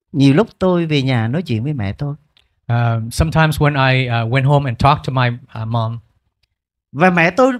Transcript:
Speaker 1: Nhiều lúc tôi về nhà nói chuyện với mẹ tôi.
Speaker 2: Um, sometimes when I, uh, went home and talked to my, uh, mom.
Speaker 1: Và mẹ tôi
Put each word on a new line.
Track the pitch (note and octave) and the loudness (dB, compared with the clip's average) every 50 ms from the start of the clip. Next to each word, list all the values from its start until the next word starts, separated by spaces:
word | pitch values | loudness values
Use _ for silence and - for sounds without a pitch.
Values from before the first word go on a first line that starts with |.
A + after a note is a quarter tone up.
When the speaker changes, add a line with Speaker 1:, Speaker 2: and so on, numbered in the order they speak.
| _ _ | _ _
Speaker 1:
Nhiều | - C#3+ C3+ C#3 C3+ | -2 2 4 4 4
lúc | E3+ A3+ A3 - _ | 4 2 0 -4 _
tôi | F#3+ F#3 F3+ F3 E3+ | 0 0 0 0 0
về | D#3+ D3+ C#3+ | 0 -2 -2
nhà | B2+ C3+ C3 A#2 A2 | 0 0 0 0 -2
nói | A2+ B2+ F3 | -2 -2 -4
chuyện | F#3 - A#2+ A2 A#2 | -4 -4 -4 -4 -4
với | D3 D3+ | -4 -4
mẹ | B2 G2+ G2 G#2 | -4 -4 -6 -6
tôi. | - D3 C#3+ C#3+ - _ _ _ _ _ _ _ _ _ | -6 -8 -8 -8 -10 _ _ _ _ _ _ _ _ _
Speaker 2:
Um, | - A#2+ A#2+ A#2+ A#2 A2+ A2+ A2 A#2 | -4 -2 0 0 0 -2 -2 -6 -8
sometimes | - - E3 D#3+ - D#3+ D#3+ D#3 D3+ - | -4 -4 -4 0 2 2 2 2 2 0
when | D3+ D3 D3+ C#3 C3+ C3 C3 | 0 0 2 2 2 2 2
I, | C3 C3 A#2+ | 0 0 0
uh, | A#2 A#2 A2+ A2+ B2 | -2 -2 -2 0 0
went | C3+ B2+ | 0 2
home | C#3 D3 C#3+ C#3+ C3 | 2 2 2 0 -2
and | A2 - | -4 2
talked | - C#3 D3 D3 - | 2 2 2 2 -2
to | - B2+ | -4 -2
my, | C3 B2 A#2+ A#2+ A#2+ - _ - A2+ | 0 0 0 -2 -6 -12 _ -12 -10
uh, | A2+ | -8
mom. | A2+ A#2 A#2 A2+ A2+ A#2 A#2 - _ _ _ _ _ _ _ _ _ _ _ _ _ _ _ _ _ | -4 -4 -2 -2 -4 -6 -10 -14 _ _ _ _ _ _ _ _ _ _ _ _ _ _ _ _ _
Speaker 1:
Và | - C3+ D#3+ F3+ | -4 0 2 2
mẹ | F3+ F3 E3 E3+ | 4 2 2 2
tôi | - - B3+ C4+ C4 | 2 2 2 2 2